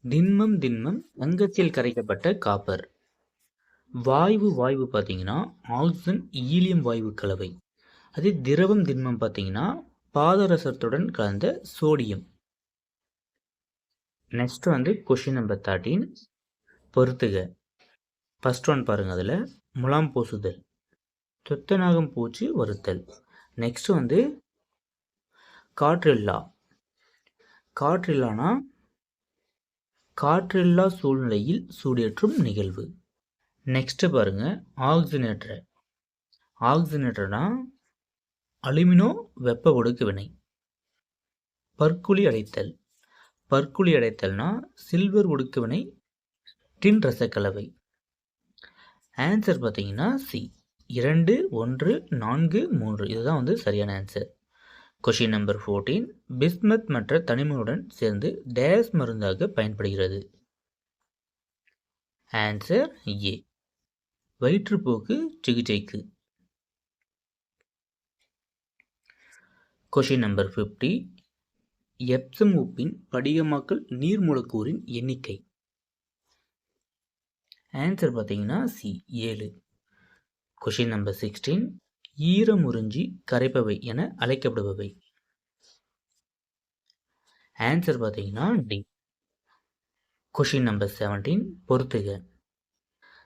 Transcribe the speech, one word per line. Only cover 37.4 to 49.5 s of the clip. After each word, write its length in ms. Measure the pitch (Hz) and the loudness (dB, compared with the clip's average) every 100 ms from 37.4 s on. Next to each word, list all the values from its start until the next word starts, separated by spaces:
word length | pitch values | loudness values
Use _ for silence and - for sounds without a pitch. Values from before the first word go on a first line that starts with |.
| 180 247 254 _ _ _ _ _ _ _ _ _ 131 | -2 -4 -8 _ _ _ _ _ _ _ _ _ -2
அலுமினோ 400 | 147 180 180 220 427 - - 123 | 4 8 8 6 0 -10 -4 -2
வெப்ப 260 | 117 165 131 | 2 4 4
ஒடுக்கு 260 | 117 120 107 | 2 0 -2
வினை. 180 | 98 101 - _ _ _ _ _ _ _ _ _ _ _ _ _ _ | -2 -10 -16 _ _ _ _ _ _ _ _ _ _ _ _ _ _
பற்குழி 460 | 156 175 185 185 170 | 2 2 2 4 4
அடைத்தல். 400 | 113 104 - 101 - _ _ _ _ _ _ _ | 2 -4 -6 -8 -10 _ _ _ _ _ _ _
பற்குழி 420 | 139 139 - 180 | 0 0 0 4
அடைத்தல்னா 640 | 147 117 110 95 98 147 220 - | 4 2 -2 -4 -2 -2 -4 -8
சில்வர் 560 | _ - 175 196 208 190 | _ -4 0 2 2 2
உடுக்குவினை 520 | 139 131 - 117 160 370 _ _ _ _ _ _ _ _ _ | 0 -2 -4 -2 -4 -6 _ _ _ _ _ _ _ _ _
டின் 200 | 196 214 | 4 6
ரசக்கலவை. 680 | 139 - 120 - 101 101 107 _ _ _ _ _ _ _ _ _ - _ - _ _ - | 2 0 -2 0 -2 -2 -12 _ _ _ _ _ _ _ _ _ -20 _ -20 _ _ -2
ஆன்சர் 440 | 143 214 214 | 0 2 2